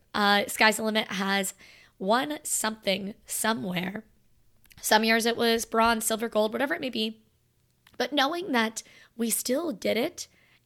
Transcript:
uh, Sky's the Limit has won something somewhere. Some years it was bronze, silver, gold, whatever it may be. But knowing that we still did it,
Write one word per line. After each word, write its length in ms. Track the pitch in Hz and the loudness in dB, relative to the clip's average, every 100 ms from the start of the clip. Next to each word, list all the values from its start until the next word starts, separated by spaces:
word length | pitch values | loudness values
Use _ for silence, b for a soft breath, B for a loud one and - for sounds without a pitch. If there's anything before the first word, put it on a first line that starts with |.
| _ | _
uh, 300 | - 202 202 - | 0 4 4 2
Sky's 300 | - 220 214 | 2 4 4
the 60 | |
Limit 240 | 220 214 - | 0 -2 -2
has 460 | 190 196 196 190 B B B B - | -4 -2 0 -2 B B B B -6
won 400 | 190 233 294 302 | 0 0 0 -6
something 680 | - - 220 220 - 185 196 - - | -4 -4 -4 -4 -2 -2 -4 -12 -10
somewhere. 800 | - 220 226 208 175 185 214 - _ _ _ _ _ _ - | -2 -2 -2 -2 -4 -4 -8 -14 _ _ _ _ _ _ -10
Some 220 | - 214 | 2 4
years 220 | 226 226 226 | 4 2 2
it 120 | 233 | 2
was 280 | 233 226 226 | 2 2 0
bronze, 400 | 226 226 226 - | 2 2 2 -2
silver, 240 | 220 233 | -2 0
gold, 240 | 214 214 | 0 0
whatever 200 | 233 269 | 0 -2
it 80 | 330 | -4
may 80 | 262 | -4
be. 320 | 226 220 220 _ _ _ _ _ _ _ - | -4 -4 -6 _ _ _ _ _ _ _ -6
But 160 | 247 | -2
knowing 380 | 285 269 349 381 | 0 0 -2 -2
that 320 | 247 220 - B B B - | 0 0 -4 B B B -6
we 140 | 226 | -2
still 420 | - - 262 339 | -2 0 -2 -2
did 260 | 202 208 208 | -4 -2 0
it, 300 | 311 - - b b b | -2 -6 -16 b b b